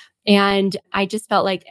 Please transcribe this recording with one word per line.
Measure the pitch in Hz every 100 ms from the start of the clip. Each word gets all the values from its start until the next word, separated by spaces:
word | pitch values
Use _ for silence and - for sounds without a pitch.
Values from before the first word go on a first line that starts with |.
| - _ -
And | 202 202 196 196 196 -
I | 196 196
just | 214 -
felt | 196 196
like | 185 -